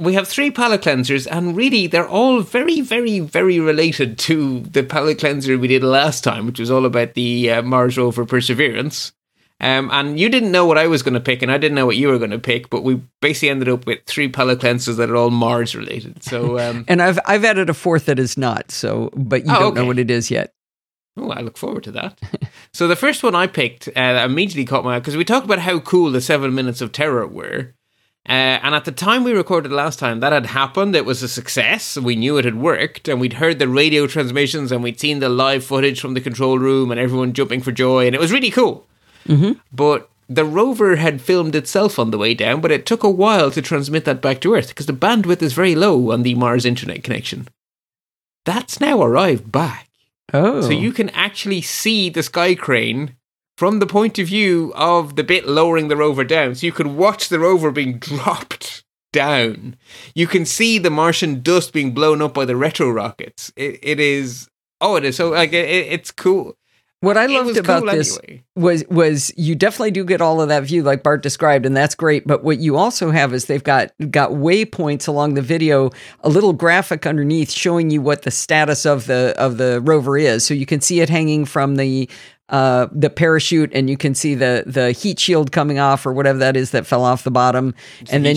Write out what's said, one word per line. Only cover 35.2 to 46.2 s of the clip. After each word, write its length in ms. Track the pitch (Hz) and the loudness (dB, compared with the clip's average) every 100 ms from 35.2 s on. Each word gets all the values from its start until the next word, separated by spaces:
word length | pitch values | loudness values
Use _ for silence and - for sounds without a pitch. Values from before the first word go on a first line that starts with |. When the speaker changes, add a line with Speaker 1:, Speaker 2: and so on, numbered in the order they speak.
Speaker 1:
the 80 | 131 | 0
live 340 | 123 135 135 | 0 0 -2
footage 380 | 127 135 139 131 | -2 0 0 -2
from 140 | 131 | -4
the 60 | 127 | -6
control 380 | 131 117 131 131 | -6 -2 0 2
room 320 | 131 135 127 | 2 2 2
and 80 | 120 | 0
everyone 340 | 127 127 127 | -2 0 -2
jumping 280 | 123 131 123 | -2 -2 -2
for 100 | 127 | -4
joy, 360 | 120 127 131 123 | 0 2 4 2
and 80 | 131 | 2
it 40 | |
was 120 | 165 | 2
really 180 | 254 240 | 2 2
cool. 340 | 247 220 - - _ _ _ - | 2 2 0 -12 _ _ _ 2
Speaker 2:
Mm-hmm. 240 | 147 196 233 _ | 4 4 0 _
Speaker 1:
But 380 | - 147 143 - _ - | 0 2 2 -4 _ -4
the 160 | 131 | 0
rover 520 | 156 170 247 240 202 165 | 0 2 0 2 2 4
had 240 | 160 139 | 2 0
filmed 320 | - 180 160 | 0 0 2
itself 420 | 151 147 196 208 208 | -2 -2 0 0 0
on 140 | 113 | -2
the 80 | 110 | 0
way 160 | 110 | 0
down, 260 | 117 107 139 | 0 0 0
but 120 | 160 | 0
it 140 | 143 - | 0 0
took 180 | 226 | 0
a 40 | 208 | 2
while 420 | 185 208 208 143 | 2 2 4 2
to 100 | 131 | 0
transmit 420 | 139 151 139 156 151 | -4 -4 -2 -2 -2
that 140 | 127 | -2
back 200 | 139 131 | -2 0
to 140 | 180 214 | 2 2
Earth 180 | 127 | 0
'cause 120 | - 147 | -6 -6
the 60 | |
bandwidth 500 | 131 185 226 175 - | -2 2 2 2 0
is 100 | 156 | 0
very 240 | 131 185 160 | 0 2 2
low 340 | 202 143 120 | 4 2 2
on 140 | 120 | 0